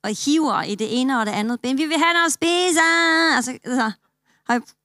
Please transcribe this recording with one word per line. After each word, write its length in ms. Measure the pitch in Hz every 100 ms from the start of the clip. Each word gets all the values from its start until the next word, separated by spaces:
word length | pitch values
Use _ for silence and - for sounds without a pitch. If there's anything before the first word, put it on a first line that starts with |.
Og 60 | 208 214 180
hiver 360 | 311 302 170
i 140 | 165 202
det 260 | 220 247
ene 180 | 262 254
og 60 | 214
det 60 |
andet 300 | 208 214 240
ben. 160 | 247 269
"Vi 80 | 311
vil 120 | 320
have 160 | 339
noget 120 | 339 330
at 80 |
spise!" 460 | - 330 349 359 330 330 330 330 320 330 254
Altså, 160 | 254 254
altså, 280 | - 254 220 - _ _ _ _ -
har 80 | 185
I 40 | - _